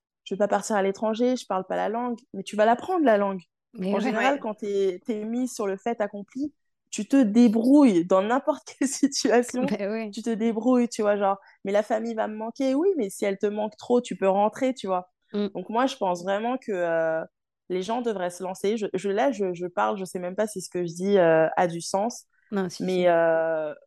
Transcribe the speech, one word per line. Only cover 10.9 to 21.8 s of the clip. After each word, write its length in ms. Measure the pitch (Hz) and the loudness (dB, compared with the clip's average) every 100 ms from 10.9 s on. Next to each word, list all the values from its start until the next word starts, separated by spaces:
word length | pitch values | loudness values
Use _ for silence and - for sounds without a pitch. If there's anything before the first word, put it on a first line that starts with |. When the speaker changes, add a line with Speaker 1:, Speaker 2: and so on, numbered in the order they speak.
| - | 0
Speaker 1:
vois, 160 | 208 208 | 0 2
genre, « 200 | 196 196 - _ 196 | 2 0 -6 _ -2
Mais 60 | |
la 120 | 202 | 0
famille 320 | 214 220 233 220 | 0 -2 -4 -4
va 120 | 208 | -6
me 80 | 214 | -6
manquer. » 380 | 226 - 269 269 | -8 -2 0 2
Oui, 140 | 381 339 | 0 0
mais 120 | 196 | -4
si 160 | - 202 | -4 -4
elle 120 | 196 | -2
te 100 | 208 | -2
manque 300 | 208 214 - | -2 -6 -6
trop, 240 | - 247 | 0 0
tu 140 | 240 185 | 0 -2
peux 120 | 190 | 2
rentrer, 440 | 190 214 214 262 | 2 2 0 -4
tu 140 | 247 196 | -2 -4
vois. 240 | 180 185 _ _ | -4 -4 _ _
Speaker 2:
Mm. 160 | 208 202 185 | -6 -4 -6
Speaker 1:
Donc 140 | 185 | -4
moi, 180 | 220 262 | -2 -2
je 80 | - | -2
pense 260 | 190 175 | -4 -2
vraiment 340 | 180 202 233 254 | -2 -2 -2 -4
que, 140 | - | -4
euh, 520 | 185 170 165 160 160 175 _ _ _ - | -2 0 0 0 -2 -6 _ _ _ -8
les 120 | 185 | -6
gens 200 | 185 240 | -4 -4
devraient 280 | 233 196 180 | -4 -2 -4
se 140 | 175 | -6
lancer. 340 | 185 185 202 226 | -8 -4 -2 -2
Je, 100 | 202 | -2
je, 160 | 180 202 | -4 -2
là, 220 | 202 277 | 0 0
je, 220 | 208 190 | 0 -4
je 120 | 175 180 | -4 -6
parle, 300 | 202 214 208 | -2 -2 -2
je 80 | 185 | -8
sais 140 | 190 | -8
même 160 | 180 190 | -6 -4
pas 120 | 214 | -4
si 140 | 185 | -6
ce 80 | - | -8
que 160 | 180 175 | -6 -6
je 80 | |
dis, 240 | 170 196 202 | -4 2 6
euh, 300 | 165 160 160 - | 6 6 4 2
a 100 | 180 | 0
du 140 | 170 | -2